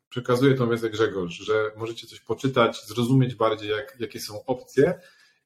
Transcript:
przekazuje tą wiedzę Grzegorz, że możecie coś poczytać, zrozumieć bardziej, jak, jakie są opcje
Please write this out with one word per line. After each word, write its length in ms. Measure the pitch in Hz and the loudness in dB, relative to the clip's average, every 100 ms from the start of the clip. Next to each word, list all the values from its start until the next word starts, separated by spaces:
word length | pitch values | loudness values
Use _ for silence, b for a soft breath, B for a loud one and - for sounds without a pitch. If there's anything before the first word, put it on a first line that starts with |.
| _ | _
przekazuje 460 | 123 127 123 139 127 | -6 0 4 4 4
tą 140 | 117 | 2
wiedzę 200 | 113 110 | 0 -2
Grzegorz, 440 | 107 107 95 85 | 0 0 0 -6
że 380 | 95 101 107 107 107 | -6 -2 0 0 -4
możecie 300 | 113 117 - | -10 -10 -16
coś 120 | 107 | -10
poczytać, 640 | - 110 131 131 113 - - | -8 -2 0 2 2 0 -8
zrozumieć 480 | 123 120 135 123 - | -2 2 4 2 0
bardziej, 340 | 110 107 104 | 0 0 -4
jak, 280 | 104 - - | -4 -6 -10
jakie 200 | 110 110 | -10 -10
są 260 | - 107 - | -12 -10 -6
opcje 540 | 123 - 131 165 180 b b b b | -6 -4 2 2 2 b b b b